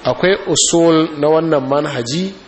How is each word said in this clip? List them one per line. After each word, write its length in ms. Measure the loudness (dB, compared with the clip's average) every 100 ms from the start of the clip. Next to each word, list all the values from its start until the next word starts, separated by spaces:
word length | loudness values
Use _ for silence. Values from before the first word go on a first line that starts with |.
akwai 320 | -2 0 0 0 -2
usul 720 | 0 2 4 4 4 0 -2
na 80 | 0
wannan 400 | 2 2 -2 0
manhaji 640 | -2 -2 -6 -6 -4 -6 -10